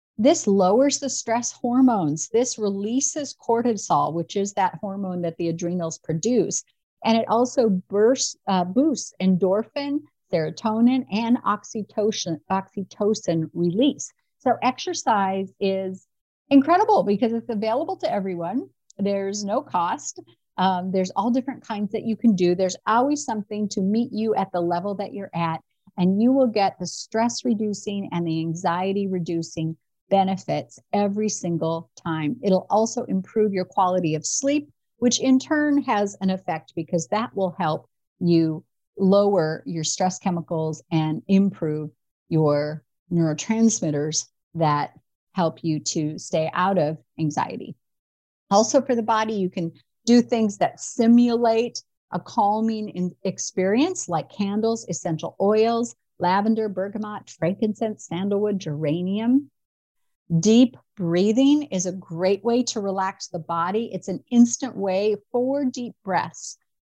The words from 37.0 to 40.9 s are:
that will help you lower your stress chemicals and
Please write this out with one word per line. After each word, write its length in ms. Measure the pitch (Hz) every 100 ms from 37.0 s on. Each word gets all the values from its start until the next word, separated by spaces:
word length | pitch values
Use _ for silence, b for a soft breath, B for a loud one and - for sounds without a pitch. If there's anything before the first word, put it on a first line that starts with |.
| 160
that 280 | - 240 190
will 200 | 185 160
help 320 | 165 160 - _ _ _
you 440 | 175 165 160 156 - _ _ -
lower 640 | 190 202 202 196 156 156 -
your 180 | 170
stress 360 | 156 - 185 -
chemicals 640 | 196 170 - 160 160 156
and 320 | -